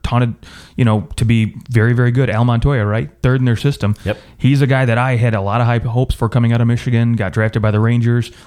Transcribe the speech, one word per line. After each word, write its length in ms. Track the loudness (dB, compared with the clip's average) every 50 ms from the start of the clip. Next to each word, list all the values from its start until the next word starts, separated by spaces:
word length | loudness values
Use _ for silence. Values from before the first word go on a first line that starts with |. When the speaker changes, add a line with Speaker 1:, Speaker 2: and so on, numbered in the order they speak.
| -6
Speaker 1:
taunted, 320 | -4 0 0 0 -2 -2 -8 -14 -20 -20 -20 -20 -10 -2
you 80 | 0 2
know, 240 | 2 2 0 -2 -6 -6
to 80 | -2 0
be 320 | 0 2 2 0 -2 -4 -10 -10 -2
very, 240 | 0 0 2 2 2
very 180 | 2 0 2
good. 180 | 2 0 0 0
Al 140 | 0 0 0
Montoya, 420 | 2 2 0 0 0 0 0 0
right? 240 | -2 -2 -4 -4 -6 -6 _ 0
Third 160 | 0 2 2
in 60 | 2
their 100 | 0 0
system. 400 | 0 0 -2 -2 -2 -2 -4 -4 -4 -4
Speaker 2:
Yep. 140 | -6 -6 -6 -10 -18 -8 -2
Speaker 1:
He's 240 | 0 2 2 2
a 60 | 2 2
guy 160 | 2 2 2
that 140 | 2 0 0
I 180 | 0 0 0
had 180 | 0 0 0 0
a 60 | -2
lot 220 | -2 -2 0 0
of 60 | 0 0
high 100 | 0 0
hopes 340 | -2 -2 -2 -2 -2 -2 -2
for 140 | -2 -2 -2
coming 240 | 0 0 2 2
out 80 | 2 2
of 80 | 2 2
Michigan, 460 | 0 0 -2 -2 0 0 2 0 0
got 180 | -2 -2 -2
drafted 300 | -2 -2 -2 0 0 0
by 100 | 0 0
the 80 | 2 2
Rangers, 520 | 2 2 2 2 2 2 0 0 -2 -4 -10 -18 -20